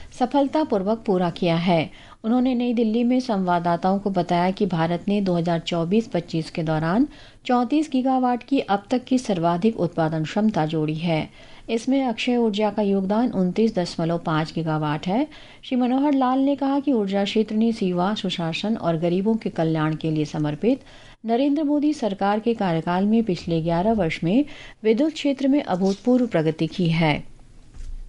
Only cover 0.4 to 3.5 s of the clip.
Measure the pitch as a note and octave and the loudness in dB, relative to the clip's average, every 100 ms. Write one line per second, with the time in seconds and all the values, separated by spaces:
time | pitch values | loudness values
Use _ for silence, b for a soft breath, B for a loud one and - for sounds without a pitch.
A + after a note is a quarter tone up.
0.4 | C#4 D#4 D#4 G#3 F#3 A3+ - F#3 F3+ E3+ | 2 0 0 0 0 -2 0 0 0 0
1.4 | F3+ E3 F3 E3+ C#3+ B B B A3 B3 | 0 0 2 2 0 B B B -2 0
2.4 | B3+ A#3+ B3 A#3 A3 A3+ A#3+ B3+ B3+ G3 | 2 0 0 0 2 2 2 0 0 -2
3.4 | F3+ | 2